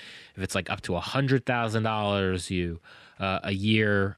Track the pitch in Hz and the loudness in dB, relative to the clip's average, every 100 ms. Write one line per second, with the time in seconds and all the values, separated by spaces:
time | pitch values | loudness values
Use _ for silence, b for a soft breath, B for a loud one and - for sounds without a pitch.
0 | B B B - 95 98 87 101 - 85 | B B B -8 -4 -2 -2 -6 -2 -4
1 | - 131 135 131 123 123 113 110 110 107 | -2 0 2 2 2 0 0 0 0 0
2 | 104 101 95 92 - 92 87 82 B B | 0 2 2 0 -2 -2 -2 -6 B B
3 | B B 95 92 - 98 104 110 107 101 | B B -2 -2 -2 -2 2 4 4 4
4 | 98 | 0